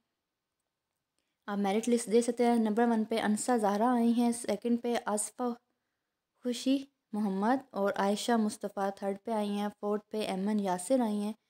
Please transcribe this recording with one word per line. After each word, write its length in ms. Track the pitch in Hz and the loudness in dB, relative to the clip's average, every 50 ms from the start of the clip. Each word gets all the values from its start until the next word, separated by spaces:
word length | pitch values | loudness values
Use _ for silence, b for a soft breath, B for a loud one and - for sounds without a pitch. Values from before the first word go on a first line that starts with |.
| _ _ _ _ _ _ _ _ _ _ _ _ _ _ _ _ _ _ _ _ _ _ _ _ _ _ _ _ _ - | _ _ _ _ _ _ _ _ _ _ _ _ _ _ _ _ _ _ _ _ _ _ _ _ _ _ _ _ _ -6
आप 100 | 202 202 | -4 -2
मेरिट 300 | 202 196 196 220 226 247 | 0 2 0 0 2 2
लिस्ट 200 | 240 233 233 196 | 2 0 2 2
देख 160 | 202 233 233 | 2 2 4
सकते 200 | 247 233 - 240 | 2 0 2 2
हैं। 120 | 240 240 | 2 4
नंबर 300 | 233 220 214 208 220 240 | 4 2 2 2 2 2
वन 180 | 233 233 220 214 | 2 2 0 0
पे 140 | 214 226 226 | -2 -2 -2
अनसा 400 | - 208 214 208 - - 247 233 | 0 0 0 0 2 0 0 2
जहरा 360 | 208 196 202 202 226 254 254 | 2 2 2 2 2 2 2
आई 180 | 240 233 233 233 | 4 4 4 4
हैं, 200 | 240 240 233 233 | 4 2 2 0
सेकंड 460 | 233 - - 208 196 - 240 233 233 | -2 -4 -4 -4 -4 0 -2 -2 0
पे 180 | - 240 240 | 0 -2 -4
आसफा 600 | 220 - 202 208 208 - - - - 254 240 233 - _ _ _ _ _ _ _ _ _ _ _ _ _ _ _ _ - | -2 -2 -2 -4 -4 -4 -6 -6 -6 -6 -6 -6 -8 _ _ _ _ _ _ _ _ _ _ _ _ _ _ _ _ -6
खुशी 460 | 247 240 240 - 262 269 277 269 - _ _ _ _ - | -4 -4 -2 0 0 0 0 -2 -8 _ _ _ _ -6
मोहम्मद 460 | 208 214 202 190 190 208 226 262 269 - - - | -4 -2 -2 0 0 2 2 2 0 -2 -6 -4
और 180 | 202 196 202 - | -2 0 0 0
आयशा 440 | - 196 196 208 208 - - 240 | 2 2 0 0 0 0 0 2
मुस्तफ़ा 540 | 226 214 214 214 - - 196 - 202 196 196 | 2 2 0 -2 -6 -8 -8 -6 -4 -4 -4
थर्ड 280 | 196 - 208 196 196 196 | -4 -4 -6 -6 -6 -6
पे 140 | - 233 226 | -6 -6 -4
आई 160 | 214 208 208 | -4 -2 -2
हैं, 200 | 202 202 208 208 | -2 -2 -4 -4
फोर्थ 340 | - _ - 208 208 208 - _ - | -6 _ -4 -4 -2 -4 -4 _ -6
पे 120 | 214 208 | -6 -4
एमन 360 | - 190 185 190 208 214 208 | -4 -4 -2 -2 0 0 0
यासिर 400 | 196 190 180 180 180 - 269 254 | 0 0 -2 -2 0 0 2 2
आई 160 | 240 214 208 | 2 0 -2
हैं, 180 | 208 202 208 220 - _ | -2 -4 -6 -6 -10 _